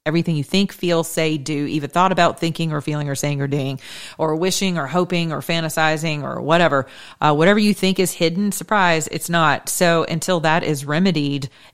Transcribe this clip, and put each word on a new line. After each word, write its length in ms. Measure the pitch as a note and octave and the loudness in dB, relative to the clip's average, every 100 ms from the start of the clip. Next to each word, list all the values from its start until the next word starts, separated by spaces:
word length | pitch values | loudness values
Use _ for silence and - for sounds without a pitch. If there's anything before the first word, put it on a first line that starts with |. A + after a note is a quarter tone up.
| D#3 | -2
Everything 320 | E3 E3 D3+ | 0 0 -2
you 60 | |
think, 280 | C#3 F#3+ G3 | 0 0 0
feel, 320 | - F3 E3 | -2 -2 0
say, 340 | D#3+ - D#3+ D#3 | 0 -2 -2 -2
do, 280 | C3 D3 D3 | -4 -4 -2
even 240 | D3+ C#3+ | -4 -2
thought 240 | F3 F#3 | 2 2
about 260 | F#3 E3+ - | 4 2 2
thinking 320 | E3 D#3+ E3 | -4 -2 -4
or 80 | D3+ | -4
feeling 300 | D3 D3 C#3+ | -4 -4 -4
or 60 | C#3 | -4
saying 260 | D3 C#3+ | -4 -2
or 60 | C#3 | -2
doing, 300 | C#3+ C3+ C3 - - - - | -2 -4 -6 -12 -16 -16 -4
or 200 | D#3 D#3 | -2 0
wishing 400 | F#3 F3+ G3 F3 | -2 0 -2 -2
or 100 | C#3 | -2
hoping 460 | F3 F3+ F3 E3 | -2 0 -2 -2
or 80 | D3 | -4
fantasizing 800 | C#3+ E3 D#3+ D#3+ D#3 D#3 D#3+ D3+ | -4 -2 -2 0 0 0 -2 -4
or 180 | C3+ B2+ | -6 -6
whatever, 460 | C3 E3+ E3 C#3+ C3 - - - | 2 4 4 2 -2 -8 -20 -2
uh, 160 | D3+ D3 | 2 4
whatever 240 | E3+ G#3 | 4 4
you 140 | G#3 | 4
think 260 | G3 F#3+ F#3+ | 2 0 2
is 140 | F3+ | 0
hidden, 400 | - E3 F3 G#3 | 0 -2 0 -2
surprise, 560 | - F3 G#3+ F3+ D#3+ C#3+ | -4 -2 2 4 2 0
it's 200 | E3 - | -8 -2
not. 380 | E3+ D#3 C#3 - | 2 2 2 -2
So 380 | - F3 E3+ - | 0 2 2 0
until 320 | D#3+ - F3 | -2 0 0
that 220 | D#3 D#3+ | 2 2
is 220 | - D3 C#3+ | 0 -4 -2
remedied, 640 | D3+ F#3+ D#3 C#3+ C#3+ C3+ - - | 0 2 2 -2 -4 -6 -14 -20